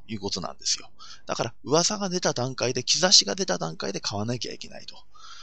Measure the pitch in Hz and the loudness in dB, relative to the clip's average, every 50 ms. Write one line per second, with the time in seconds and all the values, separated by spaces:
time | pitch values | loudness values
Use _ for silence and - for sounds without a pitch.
0 | - 98 110 101 101 98 - 92 82 - 69 - - - - - - - - - | -10 -8 -8 -4 -4 -4 -4 -4 -4 -6 -8 -4 -2 -2 -2 -2 -4 -12 -14 -14
1 | - - - - - - - - 131 117 - - - 113 143 165 170 - 214 202 | -12 -12 -12 -10 -6 -4 -2 -2 -2 -4 -4 -6 0 4 4 6 6 4 2 0
2 | 202 185 175 180 - 170 147 123 120 135 127 - - 123 127 131 123 - - 147 | -2 -2 0 2 2 2 2 2 0 -2 0 0 0 0 0 0 2 2 2 4
3 | 170 185 - - 202 196 196 185 196 - 180 175 165 165 160 - - 196 196 160 | 6 8 10 8 8 8 2 -2 0 0 0 0 -2 -4 -4 -4 -4 -4 -4 -4
4 | - - 107 101 107 117 127 120 - - - - - 101 - - - - - - | -4 -4 -2 -2 0 0 -2 -2 -4 -6 -8 -8 -10 -12 -12 -12 -12 -14 -14 -14
5 | - - - - - - - - | -14 -14 -14 -14 -14 -14 -14 -14